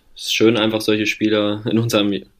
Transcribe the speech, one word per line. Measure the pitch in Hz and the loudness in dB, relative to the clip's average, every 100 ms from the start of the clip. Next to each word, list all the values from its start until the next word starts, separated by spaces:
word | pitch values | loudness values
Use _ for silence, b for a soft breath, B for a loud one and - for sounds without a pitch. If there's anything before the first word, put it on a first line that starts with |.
| _ | _
ist | - - | -12 -4
schön, | - 113 117 | 2 4 4
einfach | 110 110 | 0 -2
solche | 110 107 104 | -2 -2 -2
Spieler | - 107 107 104 104 107 | -2 0 0 0 -4 -2
in | 110 | -2
unserem, | 113 110 101 | 2 0 0
in | 98 - | -4 -8